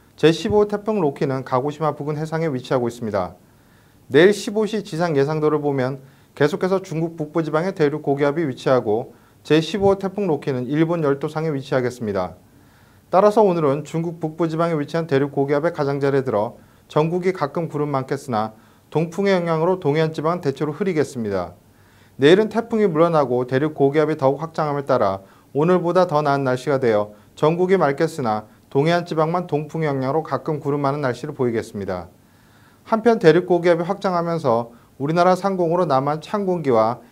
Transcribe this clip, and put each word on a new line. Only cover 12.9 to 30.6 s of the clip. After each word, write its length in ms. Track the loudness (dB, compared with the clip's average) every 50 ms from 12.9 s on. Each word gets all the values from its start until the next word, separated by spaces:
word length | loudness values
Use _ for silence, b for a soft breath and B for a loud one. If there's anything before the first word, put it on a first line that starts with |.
| b b b b
따라서 320 | 2 4 4 6 6 4
오늘은 420 | 4 4 4 2 2 0 0 0 -4
중국 340 | -6 -4 -4 -4 -4 -6 -6
북부 300 | -8 -6 -4 -2 -2 -2
지방에 260 | 0 0 -2 0 0
위치한 320 | -2 -4 -4 -4 -4 -2
대륙 240 | 0 2 2 0 0
고기압의 420 | 0 -2 0 0 0 0 0 0
가장자리에 520 | -2 -2 -2 -2 -2 0 0 2 2 0 0
들어 320 | 0 0 0 0 -2 -4 b b b b b b b
전국이 440 | 0 0 0 0 0 -2 -2 -2
가끔 360 | -2 -2 -4 -4 -4 -4 -6 -4
구름 220 | -4 -4 -2 -2
많겠으나 640 | -2 -2 -2 -4 -6 -6 -6 -4 -2 -2 -2 -4 -6 b b b b b b b
동풍의 420 | -2 -2 -2 -2 -4 -2 0 2
영향으로 460 | 2 2 0 0 0 0 0 0 0 0
동해안 340 | 0 0 0 0 0 -2
지방은 280 | -2 -2 -2 -2 -2 -2
대체로 320 | -2 -4 -2 -2 -4 -4
흐리겠습니다. 800 | -4 -4 -4 -2 0 0 -2 -2 -2 -6 -4 -4 -2 -4 -4 -6 -10 -18 _ b b b b b b b b b b
내일은 320 | b 6 6 8 6 4 2
태풍이 400 | 0 -4 -4 -2 0 0 0 2
물러나고 580 | 2 2 2 4 4 2 2 2 0 -2 -2
대륙 280 | 0 0 0 0 0 0
고기압이 420 | 2 2 2 4 2 2 2 0
더욱 260 | 2 2 0 0 0
확장함에 420 | -4 -8 -4 -4 -2 -2 -2 -2 0
따라 360 | 0 2 2 2 2 0 -2 B B B B B B
오늘보다 560 | B 0 2 2 2 2 2 2 2 2 2 2
더 140 | 2 0
나은 200 | 2 2 0 0
날씨가 380 | 0 0 -2 -2 0 0 0 2
되어 320 | 2 2 2 2 0 -2 B B B B B
전국이 400 | 0 0 2 2 2 2 2 2
맑겠으나 720 | 2 2 2 2 0 -2 -2 -2 -2 -2 -2 -2 -2 -6 B B B B B
동해안 380 | 0 0 2 2 2 0 -2
지방만 400 | -2 -2 0 0 0 0 -4 -4
동풍의 400 | -2 -4 -4 -4 -4 -6 -4 -2
영향으로 380 | -2 -2 -2 -2 -2 -2 -2 -2
가끔 340 | -4 -4 -6 -4 -4 -6
구름 220 | -4